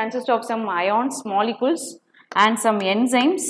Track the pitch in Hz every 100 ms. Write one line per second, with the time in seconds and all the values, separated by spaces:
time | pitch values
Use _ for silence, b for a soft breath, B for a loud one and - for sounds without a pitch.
0 | 220 247 247 233 - 226 214 175 185 214
1 | 262 262 220 196 220 226 254 330 - -
2 | _ B B 185 208 226 233 208 190 202
3 | 247 247 262 381 -